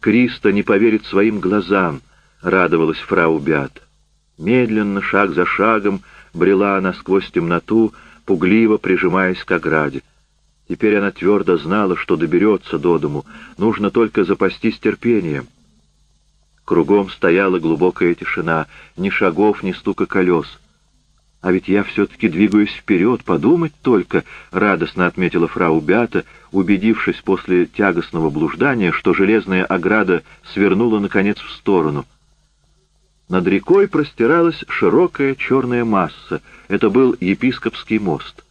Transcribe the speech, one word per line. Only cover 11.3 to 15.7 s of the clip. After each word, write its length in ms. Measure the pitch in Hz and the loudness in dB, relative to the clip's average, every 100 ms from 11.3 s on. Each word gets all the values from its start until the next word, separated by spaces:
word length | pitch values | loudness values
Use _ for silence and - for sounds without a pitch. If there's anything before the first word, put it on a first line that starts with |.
| 104 90 85 | 0 2 0
знала, 400 | 73 101 98 85 | 0 -2 0 -2
что 200 | - 85 | -2 -2
доберется 640 | 82 87 104 98 - 82 | 0 2 2 0 -2 -4
до 200 | 80 82 | 0 0
дому. 260 | 76 73 - - - - | -2 -6 -10 -20 -20 -4
Нужно 340 | 104 101 101 | -2 0 -2
только 340 | 117 110 - | 0 0 0
запастись 540 | 90 98 98 - 117 104 | -2 0 -2 0 -4 -2
терпением. 680 | 110 104 120 113 85 71 64 _ _ | -4 -2 0 0 0 -6 -8 _ _